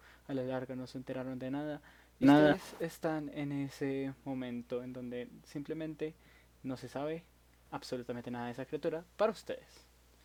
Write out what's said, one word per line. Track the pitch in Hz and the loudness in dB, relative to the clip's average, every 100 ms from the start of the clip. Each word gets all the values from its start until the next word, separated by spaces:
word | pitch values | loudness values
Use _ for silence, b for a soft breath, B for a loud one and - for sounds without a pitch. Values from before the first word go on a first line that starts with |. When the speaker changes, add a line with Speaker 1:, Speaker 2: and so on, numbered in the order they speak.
| B B - | B B -6
Speaker 1:
a | |
la | 135 | -2
larga | 127 127 131 | 0 -2 -4
no | 127 127 | -8 -8
se | 135 | -10
enteraron | 127 131 131 131 | -6 -6 -4 -6
de | 131 | -4
nada. | 139 151 147 B B B - | -4 -4 -6 B B B 6
Y | 135 | 10
Speaker 2:
Nada. | 147 151 - | 12 10 8
Speaker 1:
ustedes | - - 165 | 0 -6 -6
están | - 165 156 147 | -2 -2 -2 -4
en | 147 143 | -4 -2
ese | 143 139 - 143 135 135 135 | -2 -4 -2 -2 0 -2 -6
momento | - 131 127 120 117 123 | -6 -4 -4 -6 -4 -4
en | 127 | -4
donde | 127 123 123 120 113 | -8 -6 -6 -8 -12
simplemente | - 151 143 156 160 156 156 160 B B B - | -10 -10 -6 -4 -4 -4 -6 -6 B B B -12
no | 131 127 | -6 -6
se | 127 | -6
sabe | - 147 165 - - - - - | -4 -2 -4 -8 -20 -20 -20 -12
absolutamente | 143 - 127 120 120 120 | -12 -6 -6 -4 -6 -4
nada | 120 120 | -4 -4
de | |
esa | 120 131 | -6 -6
criatura | 151 170 156 180 - | -2 -2 -4 -8 2
para | 214 | 2
ustedes. | 214 - - - - - - - - | 2 -8 -10 -10 -20 -20 -20 -20 -20